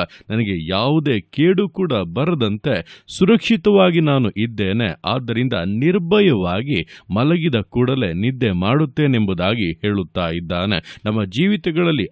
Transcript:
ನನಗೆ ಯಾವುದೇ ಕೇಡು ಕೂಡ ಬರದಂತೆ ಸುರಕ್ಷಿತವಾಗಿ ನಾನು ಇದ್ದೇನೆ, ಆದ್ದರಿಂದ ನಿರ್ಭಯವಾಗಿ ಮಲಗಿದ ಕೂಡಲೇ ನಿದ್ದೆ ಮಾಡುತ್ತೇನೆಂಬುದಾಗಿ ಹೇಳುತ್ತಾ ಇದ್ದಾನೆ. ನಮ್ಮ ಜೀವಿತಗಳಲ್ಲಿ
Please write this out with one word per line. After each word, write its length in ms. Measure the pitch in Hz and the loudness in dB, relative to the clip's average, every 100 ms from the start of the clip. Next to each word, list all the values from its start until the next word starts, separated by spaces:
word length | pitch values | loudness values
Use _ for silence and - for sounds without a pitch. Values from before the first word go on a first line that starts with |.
| 90 - - 110 | -4 -8 -6 -2
ನನಗೆ 300 | 107 90 80 | -2 -2 -2
ಯಾವುದೇ 520 | 95 123 156 147 113 | -2 0 0 0 -2
ಕೇಡು 500 | - - 165 190 202 | -2 0 2 2 0
ಕೂಡ 240 | - 185 | -4 -2
ಬರದಂತೆ 1120 | 117 87 90 151 165 110 107 - 101 - - - - | -2 -2 -2 -2 0 -2 -2 -2 -4 -6 -18 -16 0
ಸುರಕ್ಷಿತವಾಗಿ 840 | 185 233 - 226 208 202 185 170 | 2 4 2 0 4 4 4 4
ನಾನು 320 | 156 139 113 101 | 2 2 0 0
ಇದ್ದೇನೆ, 580 | 117 107 95 107 110 80 87 | -4 -2 -2 0 -2 -4 -4
ಆದ್ದರಿಂದ 480 | 127 120 117 127 | -4 -2 -2 0
ನಿರ್ಭಯವಾಗಿ 1300 | 113 87 107 151 196 170 208 202 113 90 92 139 110 78 - - 95 | -2 -2 0 0 0 2 2 4 2 0 -2 -2 -4 -4 -12 -6 0
ಮಲಗಿದ 400 | 139 175 160 117 | 2 2 0 -2
ಕೂಡಲೇ 580 | 98 120 127 135 101 | -2 0 0 0 -2
ನಿದ್ದೆ 380 | 82 117 127 120 | -2 -4 -2 -2
ಮಾಡುತ್ತೇನೆಂಬುದಾಗಿ 1200 | 90 95 139 151 139 147 123 101 90 92 120 90 | 0 0 0 0 0 2 2 0 0 -2 0 -2
ಹೇಳುತ್ತಾ 580 | - 104 101 87 92 85 | -2 -2 -2 -2 -4 -4
ಇದ್ದಾನೆ. 720 | 85 85 87 95 82 - - 104 | -4 -4 -4 -2 -4 -6 -10 -4
ನಮ್ಮ 180 | 110 | -4
ಜೀವಿತಗಳಲ್ಲಿ 840 | 98 104 190 208 180 160 175 151 92 | -4 0 0 0 -2 -2 0 0 -4